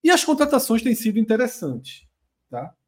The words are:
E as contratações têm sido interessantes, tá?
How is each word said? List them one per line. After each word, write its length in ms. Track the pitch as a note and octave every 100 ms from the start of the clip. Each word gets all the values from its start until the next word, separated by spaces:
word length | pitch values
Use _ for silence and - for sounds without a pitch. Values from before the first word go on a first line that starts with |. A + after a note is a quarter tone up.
E 60 | D#4+
as 120 | F4
contratações 600 | - D4 D4 C#4 - A3+
têm 100 | B3+
sido 260 | A3+ A3 G#3
interessantes, 880 | A3 A3 B3 - D#3 A#2 - - _ _ _ _ _
tá? 240 | A#2+ C#3 _